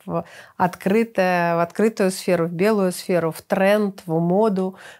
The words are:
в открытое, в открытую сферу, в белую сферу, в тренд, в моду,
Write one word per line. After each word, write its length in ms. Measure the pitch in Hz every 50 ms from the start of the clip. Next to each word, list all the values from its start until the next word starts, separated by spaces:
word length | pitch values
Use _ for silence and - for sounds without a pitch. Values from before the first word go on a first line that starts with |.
| -
в 200 | 180 165 170 - - - - - - _
открытое, 1000 | - 185 180 - - - 190 196 226 233 226 - - 185 185 180 175 170 170 170
в 60 | 170
открытую 500 | 170 170 - - 220 226 226 - 196 185
сферу, 380 | 190 - - 202 180 170 165 175
в 40 |
белую 380 | 175 165 190 214 220 202 190 180
сферу, 400 | 175 - - - 185 170 165 160
в 100 | 156 -
тренд, 600 | - - 196 190 190 196 208 214 208 196 196 - -
в 140 | 170 160 165
моду, 580 | 170 170 180 202 220 226 196 190 185 185 185 - - - -